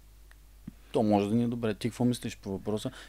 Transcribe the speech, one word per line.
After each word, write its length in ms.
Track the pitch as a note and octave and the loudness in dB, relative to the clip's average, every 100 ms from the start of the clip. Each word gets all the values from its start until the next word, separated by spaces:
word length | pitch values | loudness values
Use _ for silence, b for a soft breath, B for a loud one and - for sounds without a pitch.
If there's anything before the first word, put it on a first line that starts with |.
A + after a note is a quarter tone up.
| - - - - - - - - - | -20 -20 -20 -20 -20 -18 -18 -18 -4
то 120 | C#3 | 2
може 260 | A2 G2+ G2+ | 4 4 4
да 60 | A#2 | 2
ни 80 | |
е 40 | A#2+ | 0
добре. 260 | A#2+ A#2 | 0 -2
Ти 160 | G2+ A#2+ | -2 -4
какво 160 | - B2 | 0 0
мислиш 320 | B2 A#2 - | 0 -6 -10
по 120 | G#2 | -8
въпроса, 400 | F#2+ G#2 G#2 C3 B | -6 -4 -4 -6 B